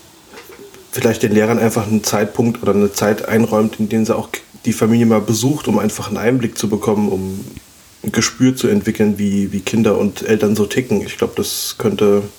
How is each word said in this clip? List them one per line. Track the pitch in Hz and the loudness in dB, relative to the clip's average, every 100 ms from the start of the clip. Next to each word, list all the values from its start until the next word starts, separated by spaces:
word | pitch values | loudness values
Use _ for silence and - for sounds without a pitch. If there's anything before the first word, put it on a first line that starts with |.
| - - - - - - - - - | -20 -20 -20 -20 -20 -20 -20 -20 -12
vielleicht | - 117 107 | -2 0 0
den | 110 | 2
Lehrern | 104 110 113 | 2 2 2
einfach | 113 113 104 | 0 0 0
einen | 110 | 0
Zeitpunkt | - 104 107 - 117 113 | 0 -2 0 0 0 0
oder | 104 | 0
eine | 101 101 | 2 2
Zeit | - 107 104 - | 2 0 0 0
einräumt, | 110 113 107 107 - | 0 2 2 0 0
in | 107 | -2
denen | 113 110 | 0 0
sie | 110 | -2
auch | - - - - | -6 -12 -14 -8
die | 113 | -4
Familie | 107 110 117 117 | 0 2 4 4
mal | 110 | 4
besucht, | 101 107 127 151 - | 2 0 0 -2 0
um | 104 | 0
einfach | 104 - 107 | 0 -4 -8
einen | 101 | -2
Einblick | 107 131 113 - | 0 0 -2 -4
zu | 104 | -4
bekommen, | 104 113 104 101 | -2 0 0 0
um | 95 95 98 - - - - - - | -2 -6 -10 -12 -16 -20 -20 -20 -12
ein | 107 | -6
Gespür | - - - 131 131 | -2 -2 2 0 2
zu | 110 | 2
entwickeln, | 101 110 107 104 101 | 0 0 0 0 2
wie, | 101 101 98 | 0 0 0
wie | 101 | -4
Kinder | - 113 113 98 | -2 2 2 2
und | 101 - | 0 -2
Eltern | - 107 104 107 | 0 2 2 2
so | 101 | 0
ticken. | - 127 101 - | -2 0 -2 -2
Ich | - | -4
glaub, | - - | -4 -4
das | 101 - - - | -6 -6 -8 -4
könnte | 110 101 104 101 101 | -2 2 2 2 -2